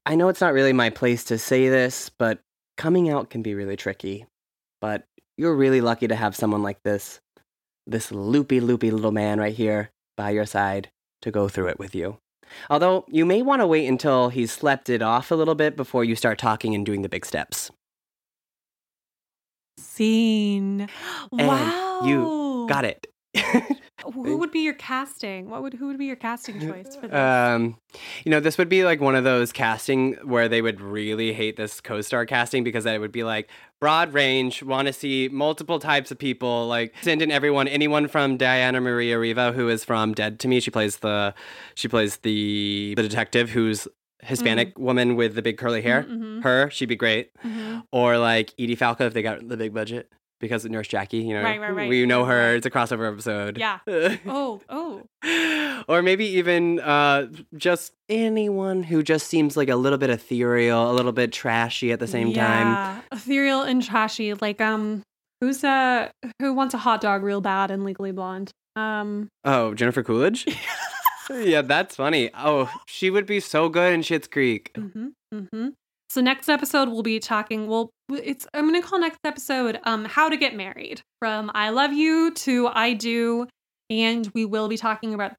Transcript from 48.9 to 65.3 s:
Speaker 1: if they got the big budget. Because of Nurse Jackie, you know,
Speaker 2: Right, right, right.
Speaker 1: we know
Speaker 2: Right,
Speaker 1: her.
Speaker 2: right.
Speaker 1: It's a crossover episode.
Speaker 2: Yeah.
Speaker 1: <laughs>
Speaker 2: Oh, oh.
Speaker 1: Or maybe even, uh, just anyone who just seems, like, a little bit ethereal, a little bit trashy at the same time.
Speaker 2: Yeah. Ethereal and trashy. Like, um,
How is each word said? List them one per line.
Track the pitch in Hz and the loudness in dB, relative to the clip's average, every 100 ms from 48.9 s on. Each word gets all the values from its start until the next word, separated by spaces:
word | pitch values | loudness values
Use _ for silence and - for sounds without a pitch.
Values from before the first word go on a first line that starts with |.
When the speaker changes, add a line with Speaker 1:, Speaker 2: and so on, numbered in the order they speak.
| 117 123 | 0 -2
Speaker 1:
if | |
they | 110 | 0
got | 107 104 117 | -2 -4 -6
the | 113 | -6
big | 110 | -4
budget. | 110 107 120 - _ _ _ | -6 -6 -8 -12 _ _ _
Because | 113 117 110 | -4 -4 -4
of | |
Nurse | 110 107 | -6 -4
Jackie, | 104 98 113 | -4 -4 -4
you | 113 | -2
know, | 107 | -2
Speaker 2:
Right, | 151 214 | -2 -2
right, | 208 | -4
right. | - 120 | -4 0
Speaker 1:
we | 123 | 2
know | 123 123 | 4 4
Speaker 2:
Right, | 123 | 4
Speaker 1:
her. | 123 120 | 4 4
Speaker 2:
right. | 120 | 2
Speaker 1:
It's | 123 | 0
a | |
crossover | 127 117 113 113 | 0 0 -2 -4
episode. | 104 110 104 104 107 | -4 -4 -4 -4 -4
Speaker 2:
Yeah. | 220 185 - | -6 -6 -4
Speaker 1:
<laughs> | 170 175 220 202 | 0 0 0 -6
Speaker 2:
Oh, | 269 269 202 - | -6 -6 -8 -12
oh. | 285 330 202 - _ 311 330 320 311 294 254 - | -10 -10 -12 -16 _ -4 -2 0 -2 -4 -6 0
Speaker 1:
Or | 165 | 2
maybe | 180 190 214 | 2 2 0
even, | 185 175 175 170 170 | 0 2 2 2 0
uh, | 143 147 143 139 123 151 - 151 | 2 4 4 2 0 -10 -20 -4
just | 180 170 - _ - | 0 0 -2 _ -4
anyone | 220 226 220 208 196 190 190 | 0 0 0 0 -2 -2 -2
who | 165 165 | 0 2
just | 151 156 - | 2 0 0
seems, | 165 151 151 | 2 2 2
like, | 139 | 2
a | 123 | 2
little | 131 139 | 2 2
bit | 135 | 2
ethereal, | 117 - 123 120 120 117 117 120 | 0 -2 0 2 4 4 4 4
a | |
little | 123 123 | 2 2
bit | 117 120 | 2 0
trashy | - 123 117 117 - 120 | 0 0 2 0 0 -2
at | 117 | -2
the | 113 | -2
same | 120 117 | 0 0
time. | 113 113 113 113 | 2 4 4 2
Speaker 2:
Yeah. | 202 190 202 - | 0 -2 -8 -12
Ethereal | 233 247 277 277 269 | -10 -2 0 2 0
and | 269 254 | 0 0
trashy. | 240 226 220 220 214 | 0 0 0 -2 -4
Like, | 208 214 208 | -4 -4 0
um, | 220 214 214 214 - _ _ | 0 0 -2 -6 -10 _ _